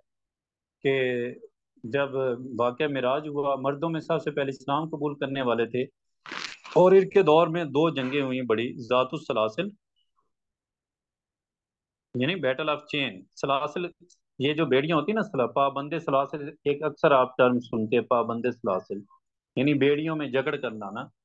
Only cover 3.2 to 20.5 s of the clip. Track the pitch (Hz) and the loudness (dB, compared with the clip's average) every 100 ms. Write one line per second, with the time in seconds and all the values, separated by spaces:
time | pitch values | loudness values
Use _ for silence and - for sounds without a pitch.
3.2 | 151 143 139 131 139 143 165 160 151 160 | -2 -4 -2 0 -2 -2 -4 -4 -2 -2
4.2 | 151 147 139 135 - 143 160 156 147 143 | -2 -4 -4 -6 -2 -2 -2 -4 -6 -4
5.2 | 135 139 123 117 113 123 127 _ _ _ | -6 -2 0 0 0 -2 -6 _ _ _
6.2 | - - - - - 160 185 190 190 196 | -16 -12 -12 -14 -2 4 8 8 6 4
7.2 | 156 156 170 170 156 135 165 139 127 143 | 6 6 6 0 -2 2 2 0 -2 -2
8.2 | 131 127 120 110 123 - 113 127 127 151 | -2 -4 0 -2 -2 -8 0 2 2 -4
9.2 | - 117 110 135 202 - _ _ _ _ | -4 -2 0 -2 -8 -8 _ _ _ _
10.2 | _ _ _ _ _ _ _ _ _ _ | _ _ _ _ _ _ _ _ _ _
11.2 | _ _ _ _ _ _ _ _ _ 123 | _ _ _ _ _ _ _ _ _ -4
12.2 | 131 190 131 131 156 147 - 151 127 92 | -2 0 -2 -2 -2 -4 -4 -4 -4 -6
13.2 | - - 143 139 147 180 175 - - _ | -18 -8 -2 -2 -2 -6 -8 -10 -20 _
14.2 | _ - 135 151 147 127 151 160 160 220 | _ -4 -2 0 2 2 2 0 0 -2
15.2 | - 175 117 - 139 135 147 165 - 139 | -2 -2 -2 2 0 0 -6 -6 0 0
16.2 | 139 151 143 - 143 143 151 - 160 135 | 0 -6 -12 -6 -2 -2 -2 0 4 6
17.2 | 123 - 127 123 123 113 110 120 113 120 | 4 4 4 4 -2 -4 0 0 2 0
18.2 | 113 117 120 120 110 92 - 101 101 _ | 0 -2 -4 -4 -2 -4 -4 -12 -12 _
19.2 | _ _ _ 120 143 139 139 147 160 156 | _ _ _ -2 0 4 2 2 -2 -4
20.2 | 139 131 139 | -2 -2 -2